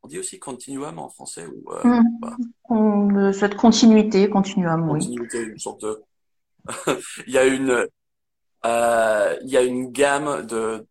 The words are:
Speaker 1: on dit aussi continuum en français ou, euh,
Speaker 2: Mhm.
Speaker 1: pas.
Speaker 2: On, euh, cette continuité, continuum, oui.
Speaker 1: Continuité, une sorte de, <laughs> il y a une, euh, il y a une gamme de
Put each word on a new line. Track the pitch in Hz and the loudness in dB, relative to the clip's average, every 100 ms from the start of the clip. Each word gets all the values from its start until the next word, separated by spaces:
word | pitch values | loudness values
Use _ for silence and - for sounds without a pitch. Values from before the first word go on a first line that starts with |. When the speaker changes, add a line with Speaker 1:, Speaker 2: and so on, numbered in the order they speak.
Speaker 1:
on | - | -14
dit | 165 | -12
aussi | 185 185 | -12 -14
continuum | 147 123 - 135 147 165 | -14 -14 -12 -12 -10 -12
en | 143 | -16
français | _ - - 82 | _ -18 -16 -16
ou, | - 50 | -16 -14
euh, | 50 | -2
Speaker 2:
Mhm. | - 240 233 - | 2 4 2 2
Speaker 1:
pas. | 233 233 233 - _ | -10 -10 -12 -14 _
Speaker 2:
On, | 226 214 208 202 202 | 2 2 2 2 2
euh, | 196 | 2
cette | 196 202 202 | 2 -2 4
continuité, | 233 220 226 220 214 196 202 | 4 6 6 6 6 4 2
continuum, | 202 196 - 175 160 165 | 2 -2 -2 -2 -2 -2
oui. | 151 | -2
Speaker 1:
Continuité, | 123 120 113 120 | -4 -8 -8 -8
une | 110 107 | -10 -12
sorte | - 104 | -14 -10
de, | 107 107 _ _ _ _ _ _ | -10 -10 _ _ _ _ _ _
<laughs> | - - - 127 - - - | -14 -8 -4 -4 -6 -18 -2
il | |
y | 131 | 2
a | |
une, | 131 131 135 123 98 _ _ _ _ _ _ _ | 4 2 0 0 -2 _ _ _ _ _ _ _
euh, | 117 117 117 117 110 107 101 76 | -2 0 2 2 2 2 0 -2
il | 131 | 0
y | 131 | 2
a | |
une | 127 127 127 | 2 -2 -6
gamme | 123 143 143 151 139 113 | 0 2 2 -2 -6 -6
de | 113 110 113 110 | -6 -6 -8 -12